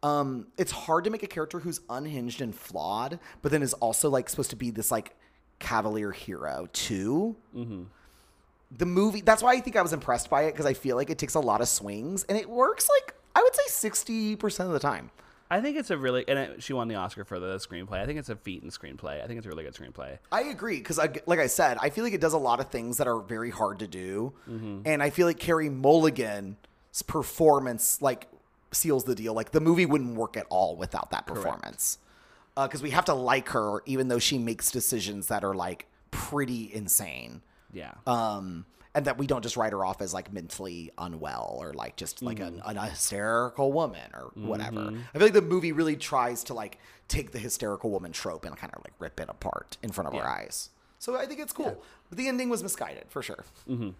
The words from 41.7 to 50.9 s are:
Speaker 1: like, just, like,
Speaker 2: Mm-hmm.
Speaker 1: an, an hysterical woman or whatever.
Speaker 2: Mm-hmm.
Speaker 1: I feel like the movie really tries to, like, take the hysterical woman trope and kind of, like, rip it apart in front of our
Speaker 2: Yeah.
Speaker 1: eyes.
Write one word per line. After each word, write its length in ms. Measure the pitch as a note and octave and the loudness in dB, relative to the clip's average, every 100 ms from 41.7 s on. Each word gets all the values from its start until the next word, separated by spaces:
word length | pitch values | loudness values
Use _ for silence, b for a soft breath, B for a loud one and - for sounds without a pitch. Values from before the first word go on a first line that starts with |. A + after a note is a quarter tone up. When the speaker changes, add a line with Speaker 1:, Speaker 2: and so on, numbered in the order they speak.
Speaker 1:
like, 240 | C#2 A#1 - | -8 -10 -8
just, 240 | F2 - | -10 -8
like, 160 | B2 A2 | -8 -6
Speaker 2:
Mm-hmm. 220 | F#2 F2 E2+ | -8 -10 -10
Speaker 1:
an, 80 | G#2 | -6
an 140 | G#2 | -6
hysterical 840 | - - G2+ G#2+ A#2 B2 C3 C#3 | -2 -2 0 0 2 0 2 2
woman 380 | C#3 D#3 F#2 A#1 | 2 0 -4 -14
or 180 | - B1+ | -14 -14
whatever. 420 | - G#2+ G#2 C3 A2 | -10 -6 -4 -4 -4
Speaker 2:
Mm-hmm. 180 | G#2+ A2 A#2+ | -6 -8 -8
Speaker 1:
I 40 | D3+ | 6
feel 40 | G#3+ | 8
like 40 | |
the 80 | G#3 | 8
movie 320 | E3 F3 E3+ | 6 2 2
really 240 | D3+ D#3+ D3 | 2 2 0
tries 480 | - C#3 A#2+ A#2+ | 0 2 2 -2
to, 80 | - | -6
like, 240 | A#2+ G#2 - B B _ | -8 -8 -12 B B _
take 220 | - C3+ | -4 -2
the 60 | B2 | -6
hysterical 520 | A2 - A2 G2+ A#2 | -6 -4 -2 -2 -2
woman 220 | G2+ F2+ | -2 -4
trope 320 | D#2+ - D#2+ | -8 -6 -8
and 100 | E2+ | -10
kind 160 | C#2+ - | -12 -14
of, 100 | - | -14
like, 80 | - _ | -18 _
rip 200 | D#2+ - | -12 -10
it 120 | E2 | -10
apart 480 | - - - - - | -8 -6 -6 -8 -12
in 100 | A2 | -10
front 160 | F#2+ E2 | -6 -4
of 60 | |
our 60 | C2+ | -4
Speaker 2:
Yeah. 80 | - A1 | -4 -6
Speaker 1:
eyes. 240 | G1+ - - _ b | -6 -10 -10 _ b